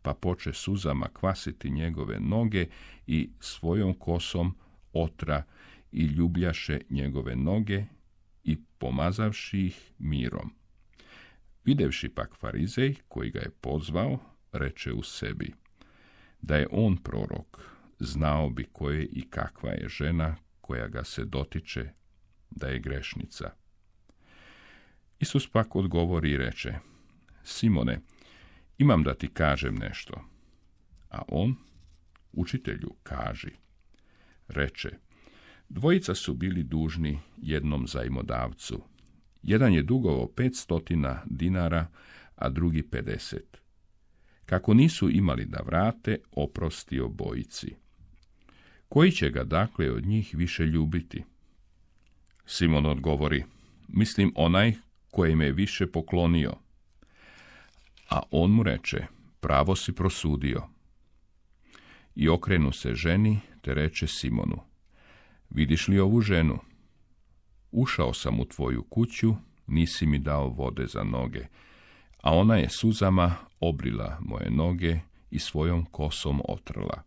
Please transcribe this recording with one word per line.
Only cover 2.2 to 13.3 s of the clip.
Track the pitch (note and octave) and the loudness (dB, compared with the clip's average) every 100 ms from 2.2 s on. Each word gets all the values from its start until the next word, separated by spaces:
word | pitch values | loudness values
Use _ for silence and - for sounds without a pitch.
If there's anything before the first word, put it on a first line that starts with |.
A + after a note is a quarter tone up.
noge | - G#2+ A2+ G2+ E2 - - - - | -2 0 2 0 -2 -6 -20 -20 -2
i | D#2 - - | -2 -2 -8
svojom | - - D#2+ F#2+ F#2+ | -16 -6 -2 2 0
kosom | F2+ - E2+ - F2+ F2 F#2 - - - | -2 -2 -2 -2 -2 -2 -4 -18 -20 -6
otra | E2 D#2+ - D#2+ D2 - - - - _ | -2 -2 -4 -4 -4 -4 -18 -20 -20 _
i | - | -2
ljubljaše | D#2+ D2+ E2+ F2 F2 D#2+ - D2 - | 0 2 0 2 -2 -2 -4 -6 -4
njegove | C2+ C#2 C2+ B1 B1 | -4 -2 -4 -4 -2
noge | C#2+ G#2 G#2+ G2 G#2 - _ _ _ _ | 0 0 0 -2 -4 -14 _ _ _ _
i | - D2+ - _ | -4 -4 -6 _
pomazavši | C2 C2 E2 G2+ A2 G#2 - G2 F#2 | -4 -2 -2 0 -2 -2 -4 -2 -2
ih | - - - | -4 -20 -8
mirom. | D2+ C#2+ A#1+ - - - _ _ _ - - - - _ - - | -4 -2 -2 -6 -10 -16 _ _ _ -20 -20 -20 -20 _ -20 -6
Videvši | - C#3 D2 - - | 0 2 0 -2 -8
pak | - - - | -8 -10 -10
farizej | A1+ A#1+ F#2 A#2+ C3+ C#3 - | -8 -4 -4 0 -2 -2 -12
koji | - A#1 | -8 -8